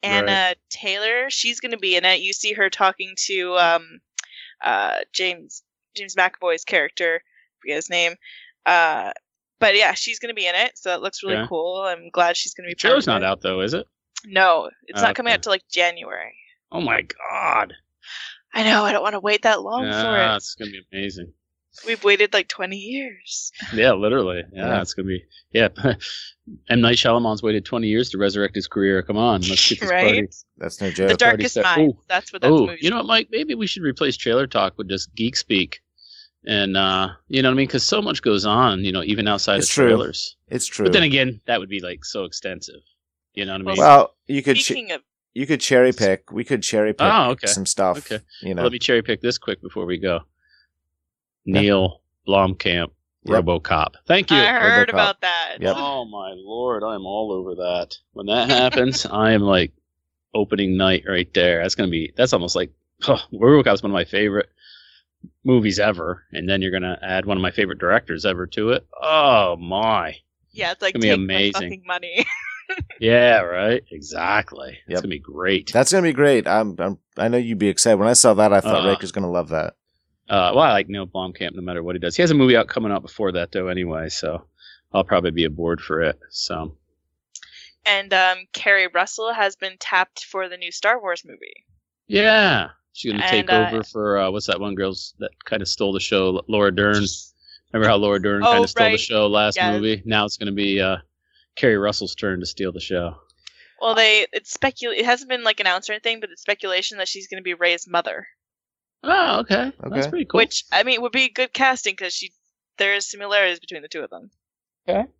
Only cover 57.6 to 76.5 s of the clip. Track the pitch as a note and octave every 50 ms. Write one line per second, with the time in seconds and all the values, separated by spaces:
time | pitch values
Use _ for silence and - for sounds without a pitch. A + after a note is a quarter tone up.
57.6 | F2+ F2 F2 F2 F2 - - - _ _ _ - G2+ G2+ G#2+ B2 A2+ B2 C#3 B2
58.6 | B2 B2+ - - B2 C3 C3 A2+ - - - G#2 A2 A2 A2+ G#2+ G2+ G2+ G2 F#2
59.6 | F2 D#2 _ _ _ _ _ _ _ _ _ _ _ _ _ A2 G#2 G2+ - G2
60.6 | G2+ F#2+ F#2 F#2 G2 F#2+ F#2+ F2 - F#2 G2 F2+ F2+ - _ G2 F2 F2+ F2 E2+
61.6 | E2+ F#2 - - - F#2 E2+ E2 D#2+ - - - A#2+ B2+ - G2+ F2 F2 - F2+
62.6 | F2+ D#2+ _ _ _ _ _ _ - - C3+ A2 - _ - G#2 G#2 B2 D3 D3+
63.6 | B2+ A#2+ G2+ F#2+ - G#2 G2+ F#2 E2+ - - G2 G#2 G#2 G2 G#2 - _ _ _
64.6 | _ - - - _ _ _ _ _ _ _ _ _ - _ _ _ C3 B2+ B2
65.6 | G#2+ G#2+ F#2+ G2 G2+ G#2+ G#2 F2 E2 E2 F2+ F2+ _ _ - D#2 E2+ F2+ G2 G2
66.6 | F#2+ F#2+ F2+ F#2 F2+ F2+ F2+ - - F#2+ F#2 F#2+ F#2 G2 G2+ F#2+ F#2 F2+ - -
67.6 | G#2 F#2 E2 F2 - F2 F#2+ F#2 - - E2+ D#2 D#2+ G#2 F#2 F2 F2+ F2 - -
68.6 | G#2+ A2 B2 C3 - _ - - - D#3 D#3 D#3 D3 C#3 B2+ A2 G2+ F#2 F2 E2+
69.6 | E2+ F2 F#2 G2 A2 A2+ A2 G2+ E2+ D#2 - - _ _ _ _ _ _ _ -
70.6 | - E3+ F#3 _ - F#3+ G3 - A2+ G#2+ G2+ F#2+ F#2+ F#2+ F#2+ F#2+ G2+ G2+ G2 F#2+
71.6 | G2 F2 F#2 F#2+ F3+ F3+ F3+ F3+ F3+ F3 E3+ G3 - - - - - - - -
72.6 | - _ F#4 F#4 - - - - - A2 A#2 A#2+ B2 A#2+ A#2 A2 F#2+ F2 F2 F2+
73.6 | G2 G#2+ A#2 B2+ - _ - D#2 D2 D2+ - D#2+ E2 F2+ G2+ G#2+ G2+ - - -
74.6 | C2+ C2 C2+ - _ - F2 F2+ - - E2+ D2 C#2+ - C#2 D2+ F2+ F#2 G2 -
75.6 | - - - A#2 C3+ - - G3 F3+ E3 D3 B2 D3 C#3+ C#3 A#2 G2 -